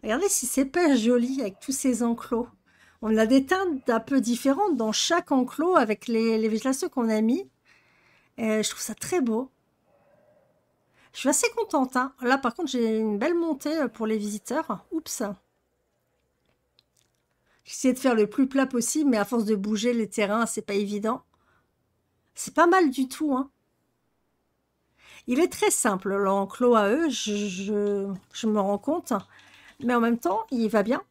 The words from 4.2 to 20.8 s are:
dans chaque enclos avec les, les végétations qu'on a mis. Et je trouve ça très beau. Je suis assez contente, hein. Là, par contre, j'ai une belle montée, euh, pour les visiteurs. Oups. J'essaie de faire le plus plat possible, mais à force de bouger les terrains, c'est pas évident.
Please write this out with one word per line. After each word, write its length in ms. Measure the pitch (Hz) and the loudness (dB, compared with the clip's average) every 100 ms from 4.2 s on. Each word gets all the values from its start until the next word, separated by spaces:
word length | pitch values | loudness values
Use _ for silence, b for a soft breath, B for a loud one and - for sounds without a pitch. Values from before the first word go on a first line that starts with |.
| 220 240 269 277 415 269 | 2 0 0 2 2 0
dans 140 | 220 | 0
chaque 400 | 214 - 339 349 | -2 0 0 2
enclos 440 | 277 254 - 330 359 | 0 0 0 4 4
avec 320 | 226 214 - | 4 -2 -2
les, 300 | 226 226 220 | 0 2 2
les 120 | 220 | 0
végétations 400 | 214 262 269 370 | 0 -2 -2 -4
qu'on 200 | - 233 | -2 0
a 120 | 214 | 2
mis. 260 | 220 285 392 _ b b b b b b b - | 2 2 -2 _ b b b b b b b -8
Et 240 | 226 214 | -2 0
je 80 | 208 | -2
trouve 120 | - | -6
ça 120 | - | -10
très 260 | 214 - 359 | -10 -4 -2
beau. 300 | 254 220 262 _ _ _ _ _ _ _ _ _ _ _ _ _ _ b b | 0 -2 -4 _ _ _ _ _ _ _ _ _ _ _ _ _ _ b b
Je 100 | - | -4
suis 80 | 254 | 0
assez 200 | 285 466 453 | 2 0 -2
contente, 380 | 440 311 262 247 | -2 0 0 -2
hein. 180 | 262 - | -4 -4
Là, 160 | 247 269 | 0 0
par 160 | 254 | 0
contre, 160 | - 330 | -4 -4
j'ai 300 | 254 226 220 | -2 0 0
une 180 | 220 208 | 0 0
belle 160 | 269 | 0
montée, 420 | 349 330 277 294 320 | 0 -2 -2 -4 -2
euh, 120 | 269 | -4
pour 180 | - 220 | -4 -4
les 140 | 220 | -2
visiteurs. 680 | 208 208 - 262 311 208 _ | -4 -8 -6 -6 -4 -8 _
Oups. 320 | 320 - - 208 196 _ _ _ _ _ _ _ _ _ _ _ _ _ _ _ _ _ _ _ _ _ _ | -10 -8 -8 -6 -8 _ _ _ _ _ _ _ _ _ _ _ _ _ _ _ _ _ _ _ _ _ _
J'essaie 300 | - - 262 | -16 -2 0
de 60 | 254 | 2
faire 140 | 269 | 2
le 140 | 226 208 | 2 2
plus 200 | - 269 | 2 0
plat 200 | 269 269 | 2 0
possible, 420 | 247 233 302 285 | -2 -2 0 2
mais 80 | 226 | 2
à 80 | 202 | 0
force 200 | 240 208 | -2 0
de 100 | 214 | 0
bouger 380 | 196 214 233 | 0 -2 0
les 140 | 240 214 | 0 -2
terrains, 380 | - 202 214 226 | -2 0 0 -2
c'est 160 | - | -4
pas 140 | - | -4
évident. 480 | 202 | -4